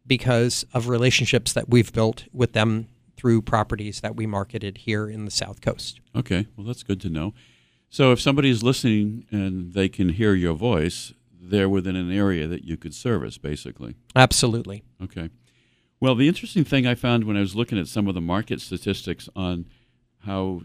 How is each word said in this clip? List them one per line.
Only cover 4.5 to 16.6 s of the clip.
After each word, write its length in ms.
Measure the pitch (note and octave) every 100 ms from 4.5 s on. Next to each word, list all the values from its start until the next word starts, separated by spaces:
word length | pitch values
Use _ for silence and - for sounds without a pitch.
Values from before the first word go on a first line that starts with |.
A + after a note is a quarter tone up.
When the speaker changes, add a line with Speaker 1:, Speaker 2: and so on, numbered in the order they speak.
| A2 G2+ F#2+
Speaker 1:
here 300 | - G#2+ G#2+
in 160 | G#2+
the 60 | G#2
South 300 | - F#2+ -
Coast. 400 | A#2 - - - _ -
Speaker 2:
Okay, 300 | - F#2 G#2+ -
well, 100 | G#2
that's 160 | -
good 180 | - F#2+
to 60 | F#2
know. 240 | D#2 F2+ - _ _ _ _ _
So 220 | - C3
if 100 | B2
somebody's 400 | D3 C#3 C#3 A2+
listening 640 | A#2+ C3 B2 G#2+ G#2 A2+ -
and 440 | G#2 F#2+ F#2 F2
they 140 | G2 F#2+
can 180 | - F2+
hear 220 | E2+ G#2+
your 200 | F#2+ F2
voice, 580 | D#2 A#2+ F2+ E2+ - - - _ E2+
they're 300 | F2+ G2+ G2
within 260 | G2 F#2
an 160 | F#2 F2
area 360 | G2 G2 F2 D#2
that 160 | F2
you 140 | D#2 D#2+
could 160 | E2
service, 420 | - B2 G2+ A1 -
basically. 600 | D2 D2 B1 - A#1 - _ C3
Speaker 1:
Absolutely. 640 | C3 - B2 A#2 - G2+ - _
Speaker 2:
Okay. 260 | F#2 F2+ E2 - _ _ _ _ _ _
Well, 140 | C3
the 120 | A#2+ C#3+
interesting 380 | F#3 - F3